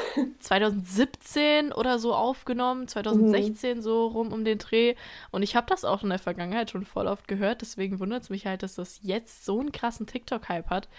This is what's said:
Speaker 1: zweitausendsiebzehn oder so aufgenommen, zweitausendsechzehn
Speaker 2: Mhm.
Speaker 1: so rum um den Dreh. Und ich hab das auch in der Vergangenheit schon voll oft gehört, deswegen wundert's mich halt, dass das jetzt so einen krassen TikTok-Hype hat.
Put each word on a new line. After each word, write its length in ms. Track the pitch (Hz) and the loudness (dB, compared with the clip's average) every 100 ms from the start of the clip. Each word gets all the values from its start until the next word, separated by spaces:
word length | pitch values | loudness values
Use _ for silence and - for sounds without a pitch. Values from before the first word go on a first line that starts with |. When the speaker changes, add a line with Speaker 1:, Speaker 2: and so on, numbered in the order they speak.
| - - 277 - | -2 -2 -2 -4
Speaker 1:
zweitausendsiebzehn 1300 | - 196 214 202 180 196 262 - - 294 294 302 294 | 0 4 4 2 0 2 2 0 -2 2 4 4 2
oder 280 | - 247 247 | 0 2 2
so 140 | 226 | 2
aufgenommen, 760 | - 226 262 - 240 247 254 254 | 2 0 -2 -2 0 0 0 -4
zweitausendsechzehn 880 | 214 208 220 220 202 208 214 254 233 | -4 2 6 6 6 2 -2 -2 -2
Speaker 2:
Mhm. 40 | |
Speaker 1:
so 260 | 220 226 226 | 0 2 2
rum 240 | 226 226 | 0 -2
um 120 | 226 220 | -2 0
den 120 | 214 | -2
Dreh. 380 | - 226 240 240 - - - | 2 4 4 2 -6 -18 -8
Und 120 | 190 | -2
ich 120 | 196 240 | 0 2
hab 120 | 240 | 2
das 180 | 381 - | 0 2
auch 180 | 202 | 0
in 60 | 202 | 0
der 100 | 185 | -2
Vergangenheit 520 | - 175 175 220 226 | -2 -4 -4 -2 -2
schon 140 | 185 196 | -6 -6
voll 220 | - - | -4 -2
oft 200 | 196 - | -4 -4
gehört, 340 | 196 202 214 | -2 0 -2
deswegen 380 | 226 - 190 190 | -6 -6 -4 -2
wundert's 300 | 190 247 - | -4 -4 -6
mich 160 | 196 196 | -6 -4
halt, 180 | 190 | -4
dass 120 | 190 - | -6 -8
das 240 | 180 - | -10 -8
jetzt 420 | 202 202 226 - - | -4 -4 -4 -10 -4
so 140 | 208 | -2
einen 120 | 285 | -2
krassen 360 | - 233 233 214 | -4 -6 -4 -8
TikTok-Hype 600 | 254 - 226 - 175 - | -8 -6 -6 -4 -4 -2
hat. 180 | 185 - | -4 -6